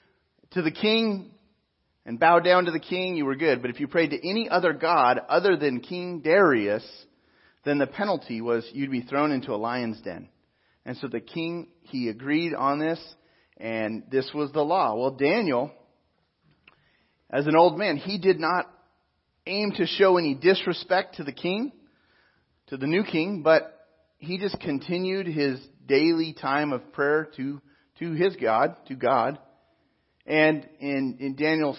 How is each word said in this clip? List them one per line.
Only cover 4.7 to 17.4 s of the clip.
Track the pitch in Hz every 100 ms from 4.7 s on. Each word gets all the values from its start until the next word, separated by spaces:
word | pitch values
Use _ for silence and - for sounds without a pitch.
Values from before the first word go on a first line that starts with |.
god | 147 160 165 123 123 -
other | 160 196 170
than | 147 123
King | - 180 180 170
Darius, | 156 185 180 120 101 107 - - - _ _ _ _ _
then | - 143
the | 135
penalty | - 208 170 - 113
was | 117 117 113
you'd | 139 139
be | 127
thrown | 123 139 151
into | 135 135
a | 107
lion's | 113 123 117 104
den. | 98 82 - _ _ _ _ _ 127
And | 123
so | 135
the | 117
king, | 117 170 165 170 165 _
he | - 131 117
agreed | 110 135 151 170
on | 147 135 143
this, | 156 165 - - _ _ _ -
and | 113 113 107 110 -
this | 131 127
was | 147 143
the | 151
law. | 147 185 135 107
Well, | 131
Daniel, | 131 143 220 185 123 147 - _ _ _ _ _ _ _ _ _ _ _ _ _ _ -
as | 131